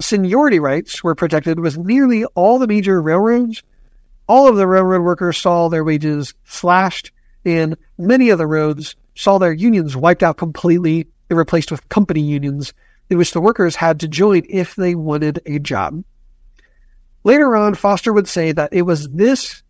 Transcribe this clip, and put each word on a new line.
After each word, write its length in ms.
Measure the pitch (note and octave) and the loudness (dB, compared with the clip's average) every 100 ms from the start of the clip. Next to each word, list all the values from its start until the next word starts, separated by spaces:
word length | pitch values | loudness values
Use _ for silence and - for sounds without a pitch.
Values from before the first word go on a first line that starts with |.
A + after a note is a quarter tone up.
seniority 580 | - G#3 F#3 A#3 D4 F3+ | -2 -2 0 2 2 2
rights 420 | D3 D3 - - | 0 -2 -6 -6
were 140 | F3 D#3+ | -4 -2
protected 460 | E3 D#3 E3 E3 | -2 -2 -2 -2
with 160 | E3 D3+ | -4 -4
nearly 480 | F3+ C4 C4 A3+ A3 | -2 2 2 0 -2
all 340 | - F#3+ B3+ | 0 2 2
the 80 | A#3+ | 2
major 340 | G#3 G3 F#3 | 0 0 0
railroads, 600 | D#3 E3+ A3 A#3+ A#3+ A3 - _ _ _ _ _ - | 2 0 2 0 -2 -6 -16 _ _ _ _ _ 2
all 220 | B3 C#4 | 6 6
of 80 | G#3 | 6
the 100 | F#3 | 4
railroad 360 | F#3+ F#3 F#3 | 4 4 2
workers 340 | F3 F3+ F3+ D#3 | 0 0 -2 -2
saw 320 | F#3 F3 E3 | 0 2 2
their 160 | E3 D#3 | 0 0
wages 480 | D3+ D3+ D3 C#3 - | -2 -2 -4 -6 -12
slashed, 680 | _ - F3 F3+ F#3+ - - _ _ _ F3+ | _ -6 0 2 0 -4 -14 _ _ _ -2
and 320 | E3 D#3+ D#3+ _ - | 0 -2 -4 _ -6
many 320 | F3+ C4 A#3+ | 0 4 4
of 80 | F3+ | 2
the 100 | D#3 | 0
roads 500 | D#3 D3+ D3 D3+ - _ - | 0 -2 -4 -10 -20 _ -4
saw 220 | G3+ G3 | 0 2
their 160 | F3+ | 2
unions 420 | D#3+ A#3 G#3 D#3 C3+ | 2 2 2 0 0
wiped 280 | E3 F3 | 2 2
out 120 | E3+ D3 | 0 -2
completely 720 | E3+ - F3 E3+ E3 D#3+ D#3 _ - | -6 -4 0 2 2 -2 -4 _ -4
and 100 | E3 | -2
replaced 320 | D#3 E3+ - | 0 -2 -2
with 160 | D#3 - | -8 -4
company 340 | - G3 D#3 | -2 0 0
unions 520 | D3 C#3+ C#3+ C#3 C#3 - _ _ - | -2 -2 -4 -6 -10 -14 _ _ -4
in 80 | F3 | 0
which 140 | F3 | 0
the 100 | E3+ | 0
workers 360 | F#3+ A#3 F3 - | 0 2 -2 0
had 240 | E3 D#3 | -2 -2
to 80 | D#3+ | -4
join 340 | D3+ G#3 F#3 - | 0 2 2 0
if 260 | G3 E3+ - | -4 -6 -4
they 180 | F3+ | -4
wanted 460 | F3 D#3 D3+ D3+ D3+ - | -4 -4 -4 -4 -4 -6
a 120 | D3 | -8
job. 440 | C#3+ A2+ F2+ D#3 - _ _ _ _ _ _ _ _ _ _ _ | -6 -4 -4 -8 -14 _ _ _ _ _ _ _ _ _ _ _
Later 320 | G3+ C#4+ C#4+ A3 | 2 4 4 2
on, 200 | G#3 G3+ | 0 0
Foster 360 | G3+ G3 A#3 | -2 -2 0
would 160 | G#3 F#3+ | 0 0
say 240 | F3 D#3+ | -2 -2
that 220 | D3+ D3 | -2 -4
it 80 | F#3+ | -2
was 260 | F3 D#3+ D3 | -2 -2 -4
this 540 | D#3 A3+ C4+ - - _ | -2 0 0 -4 -16 _